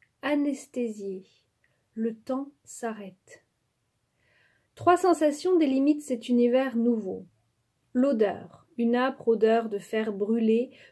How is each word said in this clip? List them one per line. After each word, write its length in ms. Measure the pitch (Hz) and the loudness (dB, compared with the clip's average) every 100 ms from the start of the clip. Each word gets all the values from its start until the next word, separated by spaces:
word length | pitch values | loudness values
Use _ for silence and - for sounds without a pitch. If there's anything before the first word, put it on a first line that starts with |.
| _ _ | _ _
anesthésiée. 1040 | 269 294 285 269 - 254 233 214 196 190 - _ _ _ _ _ _ | -4 -2 -2 -4 -8 -6 -6 -6 -10 -10 -14 _ _ _ _ _ _
Le 200 | 220 226 | -6 -6
temps 360 | 220 - 262 277 _ | -6 -8 -6 -6 _
s'arrête. 800 | - - 233 214 196 - _ - _ _ _ _ _ _ _ _ _ _ _ _ _ | -20 -10 -10 -10 -14 -20 _ -20 _ _ _ _ _ _ _ _ _ _ _ _ _
Trois 240 | - 339 359 | -2 2 4
sensations 580 | 370 320 302 294 359 359 | 4 4 2 0 0 2
délimitent 460 | 285 262 277 294 | 4 2 2 0
cet 260 | - 233 247 | -2 -6 0
univers 480 | 240 240 254 269 233 | 2 4 2 0 0
nouveau. 480 | 233 226 190 190 190 _ _ _ _ _ _ | 0 0 -4 -10 -14 _ _ _ _ _ _
L'odeur, 720 | 247 277 226 202 - 175 - _ - | 0 0 2 0 -2 -12 -20 _ -2
une 160 | 233 | 0
âpre 340 | 240 262 262 - | 2 0 -2 0
odeur 400 | 226 220 226 226 | 2 4 2 0
de 100 | 202 | -8
fer 340 | - 220 220 | -6 -4 -4
brûlé, 580 | 196 202 233 220 226 254 - - | -4 -2 0 2 2 0 -8 -20